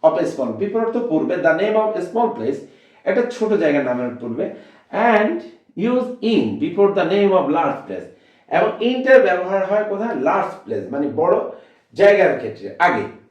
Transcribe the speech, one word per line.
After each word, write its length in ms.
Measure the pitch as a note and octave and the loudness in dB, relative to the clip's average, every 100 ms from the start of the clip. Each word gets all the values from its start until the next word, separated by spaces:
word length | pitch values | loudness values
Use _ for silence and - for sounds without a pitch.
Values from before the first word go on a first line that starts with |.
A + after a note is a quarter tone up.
| - | 4
of 60 | - | 2
a 20 | - | -4
small, 200 | - A#2+ A2 | -4 -6 -4
before 180 | G3+ A3+ A3+ | -4 -2 -2
অর্থ 120 | A#3 A#3 | -2 -2
পূর্বে, 240 | D#3 - F3+ D#3+ | -2 -2 0 2
the 80 | D#3+ | 2
name 160 | G#3 G#3+ | 2 0
of 60 | G#3+ G#3+ | 0 -2
a 20 | F3 | -4
small 200 | A3+ A#3+ - | -2 -2 -2
place, 220 | A2+ - - - _ _ - | -6 -6 -10 -20 _ _ -2
একটা 140 | G3 A#3+ - | 0 0 -2
ছোট 160 | G#3+ G3 | -2 2
জায়গার 240 | D#3+ C#3+ B2+ | 2 0 0
নামের 240 | B2 B2 - | -4 -4 -8
পূর্বে, 240 | A#2 A#2 G#3 - - - _ F#3 A#3+ G#3+ | -8 -6 -6 -8 -20 -20 _ -2 2 2
and 220 | G#3+ E4+ - - _ - A3 | 2 -2 -8 -20 _ -4 0
use 140 | B3+ A#3+ - A3 | 0 -2 -4 0
in 100 | G#3 A2+ G2 | 2 0 -2
before 280 | E3 E3+ G3+ G3 | -4 2 2 2
the 60 | E3 G3 | 0 2
name 160 | G3+ F#3 | 4 2
of 40 | C#3+ D#3+ | 2 0
large 240 | F3+ - - | 0 -4 -8
place, 200 | F#2+ - - _ _ _ E3 | -12 -12 -20 _ _ _ 0
এবং 140 | G#3+ - A#3 | 0 0 -2
ইনটার 300 | B3+ C4 C4 - | 0 6 6 6
ব্যবহার 340 | F3+ F#3 G3 F#3+ | 0 -2 -2 0
হয় 160 | G#3 G#3 | -2 -2
কোথায়? 240 | G3 A#3 G#3+ - | -4 -4 -2 0
লার্জ 240 | G3 - - | 0 -2 -8
প্লেস, 200 | - B2 - | -8 -8 -6
মানে 140 | C#3+ C#3+ A2+ | -4 -4 0
বড় 140 | E3+ - - - - _ _ - | 2 2 0 -12 -20 _ _ 4
জায়গার 340 | G3+ G3+ E3+ - | 6 6 4 0
ক্ষেত্রে 260 | A2+ - G2+ - E3 | -6 -10 -14 0 0
আগে। 180 | - - - _ | 2 -6 -10 _